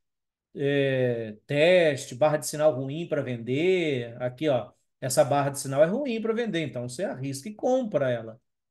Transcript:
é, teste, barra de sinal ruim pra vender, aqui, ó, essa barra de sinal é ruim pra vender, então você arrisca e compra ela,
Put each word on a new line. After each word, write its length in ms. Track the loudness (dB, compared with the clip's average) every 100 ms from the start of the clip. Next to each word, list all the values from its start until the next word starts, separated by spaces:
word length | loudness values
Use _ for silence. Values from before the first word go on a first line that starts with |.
| _ _ _ _ _ -4
é, 800 | 0 2 2 2 0 0 -6 -12 _
teste, 680 | 4 6 6 4 0 -8
barra 240 | 0 2 2
de 80 | -4
sinal 280 | 2 2
ruim 320 | 2 -6 -6 -4
pra 140 | -4
vender, 920 | -2 -6 -4 0 2 2 0 -2 -4 -6
aqui, 260 | -6 -2 0
ó, 240 | 0 -2 _ _ _
essa 240 | -2 2
barra 260 | 4 4 0
de 100 | -4
sinal 220 | -4 2
é 40 | 4
ruim 340 | 2 -2 -2
pra 120 | -2
vender, 280 | -2 -2 -2
então 280 | -4 -6 -8
você 160 | -6
arrisca 440 | -6 -6 -8 -8 -10
e 60 |
compra 560 | -4 0 0 0 0 0
ela, 300 | -2 -6 -16 _ _ _